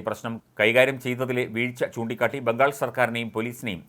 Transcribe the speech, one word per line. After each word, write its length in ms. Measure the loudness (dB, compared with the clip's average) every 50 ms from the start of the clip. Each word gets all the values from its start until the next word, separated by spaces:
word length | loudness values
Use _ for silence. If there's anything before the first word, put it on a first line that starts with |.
| -4
പ്രശ്നം 260 | -4 -6 -6 -6 -8 -10 -10 -12 _ _ 4
കൈകാര്യം 400 | 4 6 8 6 6 6 4 -2 -4
ചെയ്തതിലെ 400 | -4 -2 -2 -2 -2 0 -2 -2 -2 -2
വീഴ്ച 260 | -2 -2 -2 -2 -4 -6 -4 -4
ചൂണ്ടിക്കാട്ടി 460 | -4 -4 -4 -2 0 0 0 0 -2 -2
ബംഗാൾ 260 | 0 2 4 4 2 2 0
സർക്കാരിനെയും 500 | -4 -2 0 2 0 2 0 -2 -6 -4 -4
പോലീസിനെയും 460 | -4 -4 -4 -6 -8 -8 -8 -8 -8 -10